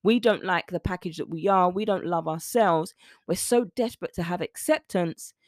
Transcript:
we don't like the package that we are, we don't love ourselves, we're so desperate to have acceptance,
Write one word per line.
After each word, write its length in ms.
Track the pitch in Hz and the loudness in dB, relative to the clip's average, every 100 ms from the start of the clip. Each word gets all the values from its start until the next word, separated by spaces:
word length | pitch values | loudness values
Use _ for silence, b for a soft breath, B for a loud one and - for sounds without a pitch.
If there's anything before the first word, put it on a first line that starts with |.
we 160 | 190 240 | 2 4
don't 260 | 226 196 190 | 2 0 0
like 240 | 180 - | -2 -2
the 100 | 180 | -4
package 380 | - 180 180 165 | -4 -4 -8 -8
that 120 | - | -8
we 180 | 165 185 | -4 2
are, 220 | 190 180 | 4 4
we 140 | 185 | 2
don't 220 | 214 190 - | -2 -2 -2
love 220 | 170 160 | -2 -2
ourselves, 680 | 160 - 240 208 165 170 - b b - | -6 -2 2 4 4 0 -10 b b -6
we're 100 | 185 | -4
so 300 | - 240 220 - | 0 0 0 -2
desperate 380 | 226 - - | -4 -4 -10
to 100 | - | -6
have 160 | 170 175 | -6 -4
acceptance, 920 | 165 - - 311 - 196 170 - - _ | -6 -6 0 -2 0 -2 -2 -6 -16 _